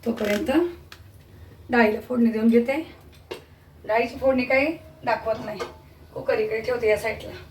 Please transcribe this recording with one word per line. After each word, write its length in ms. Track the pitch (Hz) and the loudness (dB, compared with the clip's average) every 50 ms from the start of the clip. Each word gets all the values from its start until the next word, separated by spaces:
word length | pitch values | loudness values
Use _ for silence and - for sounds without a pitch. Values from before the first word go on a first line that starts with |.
| - | -4
तोपर्यंत 440 | 233 226 - 214 208 208 208 202 233 269 320 349 349 - - - - - - - - - - - - - - - - - - - - | -4 -4 -2 -2 -2 -2 -2 -2 0 2 2 2 0 -4 -10 -20 -20 -20 -20 -20 -20 -20 -20 -20 -20 -20 -20 -20 -20 -20 -20 -8 0
डाळीला 320 | 247 240 226 214 214 220 | 2 4 4 4 2 -2
फोडणी 300 | - - 254 240 233 226 | -6 -6 0 2 2 2
देऊन 160 | 214 220 220 | 2 2 2
घेते. 260 | 233 226 240 233 254 269 311 320 - - - - - - - - - - - - _ - _ - - - - - | 6 6 4 4 2 -2 -4 -4 -8 -14 -20 -20 -20 -20 -20 -16 -16 -16 -16 -16 _ -20 _ -20 -20 -20 -20 -6
डाळीची 300 | - 214 233 - 240 - | -2 0 0 0 -2 -4
फोडणी 260 | - 247 269 269 254 247 | 0 2 2 2 2 2
काही 220 | - 262 269 285 311 330 - - - - - - | 2 2 2 2 2 -2 -6 -12 -20 -20 -8 -2
दाखवत 400 | - 220 214 - 220 220 - - | -2 -2 -2 0 -4 -4 -4 -4
नाही, 140 | 214 214 370 359 349 - - - - - - - - - | -10 -8 -8 -10 -12 -12 -20 -20 -20 -20 -20 -20 -16 -14
कुकर 260 | 539 - - - - | -8 -2 -2 0 0
इकडे 200 | 214 214 220 226 | 0 -2 -2 -4
ठेवते 280 | 226 254 247 233 226 214 | -2 -2 -2 0 2 2
या 80 | 214 | 2
साईडला 340 | 202 214 226 214 - - - 180 - - - | 2 0 -6 -8 -8 -12 -14 -16 -16 -18 -20